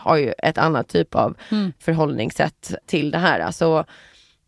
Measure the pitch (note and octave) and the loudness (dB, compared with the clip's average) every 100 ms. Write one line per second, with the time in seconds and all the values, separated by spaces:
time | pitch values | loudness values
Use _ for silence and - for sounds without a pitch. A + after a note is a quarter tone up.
0 | - D#3+ C3+ - - D#3 D#3 D3 A2+ F3 | 2 2 2 0 -2 0 2 0 0 0
1 | E3 - A2 - - G#3+ G3 - - E3 | 0 0 0 -2 -4 -2 -2 -4 -2 0
2 | D3+ B2 A2 - D3 - - - - E3+ | 0 0 -4 -2 -2 -4 -10 -12 -4 -2
3 | D3 D#3+ F3 A#2+ E2 E3+ E3 D#3 - - | 0 0 0 0 -2 0 2 2 -2 -10
4 | - _ _ _ | -20 _ _ _